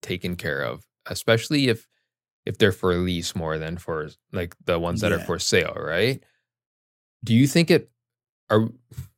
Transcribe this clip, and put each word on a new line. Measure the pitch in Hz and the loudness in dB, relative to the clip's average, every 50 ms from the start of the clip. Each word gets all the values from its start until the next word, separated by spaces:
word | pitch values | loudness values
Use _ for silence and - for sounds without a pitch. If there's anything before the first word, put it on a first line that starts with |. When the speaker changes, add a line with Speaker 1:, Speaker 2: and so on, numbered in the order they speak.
Speaker 1:
taken | - - 90 90 - 90 90 | -10 -8 -8 -6 -6 -6 -6
care | 87 - 80 71 69 | -6 -6 -6 -4 -4
of, | 69 58 64 - - _ _ _ - | -4 -6 -8 -10 -14 _ _ _ -14
especially | - - - - 117 113 113 - - 156 143 135 123 | -12 -10 -4 2 2 2 2 2 0 0 2 2 2
if, | 113 113 - _ _ _ _ _ _ _ _ _ _ _ - | 0 -2 -4 _ _ _ _ _ _ _ _ _ _ _ -10
if | - 92 - | -6 0 4
they're | 113 98 | 4 4
for | 92 - - 92 87 | 4 2 0 0 0
lease | 87 90 90 87 85 82 - - | 2 0 -2 -2 -4 -4 -6 -6
more | 90 82 78 78 78 | -6 -4 -4 -4 -6
than | 78 80 87 87 | -6 -8 -10 -10
for, | - - 82 78 76 76 - _ _ _ | -8 -8 -8 -6 -8 -10 -12 _ _ _
like, | - 92 85 82 - _ - | -8 -8 -8 -8 -10 _ -2
the | - 85 85 | -2 0 0
ones | 85 87 87 - | 0 -2 -2 0
that | 90 85 | 0 0
are | 85 85 | 0 0
Speaker 2:
Yeah. | 85 | -2
Speaker 1:
for | - 85 80 | -4 -4 -4
sale, | - - - 92 80 78 - | -2 0 2 2 2 0 -4
right? | - 73 76 80 90 107 131 135 - _ _ _ _ _ _ _ _ _ _ _ _ _ _ _ _ _ _ _ - - | -8 -6 -4 0 0 0 0 0 -4 _ _ _ _ _ _ _ _ _ _ _ _ _ _ _ _ _ _ _ -8 -2
Do | - 113 | 2 4
you | 120 139 135 | 6 6 6
think | - 170 170 - | 4 4 4 6
it, | 175 143 - _ _ _ _ _ _ _ _ _ _ _ _ - | 4 2 2 _ _ _ _ _ _ _ _ _ _ _ _ 2
are, | 107 110 113 - - - _ _ - - - - _ | 2 2 2 2 -6 -12 _ _ -16 -16 -16 -16 _